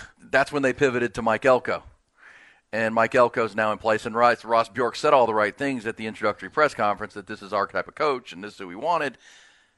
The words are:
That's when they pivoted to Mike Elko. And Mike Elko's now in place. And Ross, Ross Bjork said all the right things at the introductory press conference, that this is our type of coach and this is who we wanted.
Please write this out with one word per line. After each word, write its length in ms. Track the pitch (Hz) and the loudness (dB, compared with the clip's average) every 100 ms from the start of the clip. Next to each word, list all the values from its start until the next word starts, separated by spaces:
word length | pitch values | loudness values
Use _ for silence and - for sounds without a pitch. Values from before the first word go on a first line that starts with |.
| - _ | -8 _
That's 300 | - 135 139 | 0 0 2
when 100 | 147 | 0
they 100 | 135 | -2
pivoted 420 | 123 139 120 120 | 2 0 2 -2
to 80 | 120 | -2
Mike 220 | 113 110 | -2 2
Elko. 380 | 135 127 - 87 - _ _ _ - - - _ _ | 4 4 2 -6 -8 _ _ _ -20 -20 -20 _ _
And 200 | 107 110 | -2 0
Mike 200 | 113 113 | 2 2
Elko's 400 | 127 120 127 113 | 4 4 2 -2
now 160 | 104 110 | 0 -2
in 60 | 101 | 0
place. 280 | 110 110 120 | 0 -2 -2
And 80 | 110 | 2
Ross, 280 | 120 113 110 | 2 2 0
Ross 240 | 117 113 | 0 0
Bjork 260 | 107 120 - | -2 -4 -2
said 160 | 151 | 4
all 140 | 143 117 | 4 4
the 80 | |
right 200 | 107 104 - | 2 0 -2
things 300 | 139 131 107 | -6 -6 -8
at 120 | 107 | -8
the 80 | 110 | -10
introductory 420 | 107 107 101 92 | -4 -4 -4 -4
press 240 | - 147 | 0 0
conference, 400 | - 104 98 104 | 0 -2 -2 -8
that 120 | 104 95 | -12 -14
this 160 | 107 | -14
is 100 | 98 | -6
our 140 | 104 98 | -4 -2
type 200 | 95 85 | -4 -6
of 80 | |
coach 380 | - 151 127 - | -4 -2 -2 -8
and 100 | 82 | -14
this 120 | 104 | -14
is 40 | - | -14
who 80 | 95 | -14
we 80 | |
wanted. 440 | 92 151 170 143 117 - - _ _ _ | -8 -2 -2 -2 -8 -20 -20 _ _ _